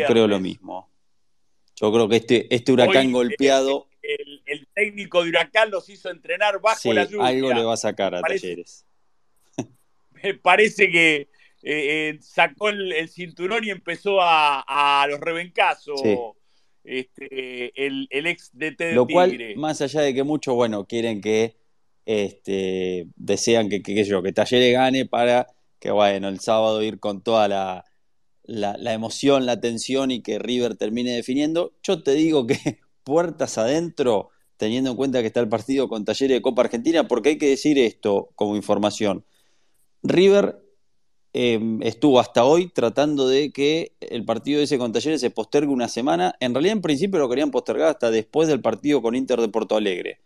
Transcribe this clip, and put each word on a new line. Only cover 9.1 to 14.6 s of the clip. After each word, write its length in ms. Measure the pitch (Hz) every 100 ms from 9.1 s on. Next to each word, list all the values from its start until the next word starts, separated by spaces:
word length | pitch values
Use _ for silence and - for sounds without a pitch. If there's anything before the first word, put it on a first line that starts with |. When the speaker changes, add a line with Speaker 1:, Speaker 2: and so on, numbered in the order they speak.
| _ _ _ _ -
Speaker 1:
<laughs> 680 | - _ _ _ _ _
Speaker 2:
me 120 | 196
parece 560 | - 180 196 214 202 190
que, 240 | 170 165
eh, 140 | 147 - _ _ _
eh, 560 | - 151 147 156 156 151
sacó 480 | - - 170 139 208
el, 240 | 208 185
el 160 | 156 165
cinturón 560 | - 175 165 185 233
y 60 | 220
empezó 500 | 185 - 165 202 196
a, 840 | 175 156 147 135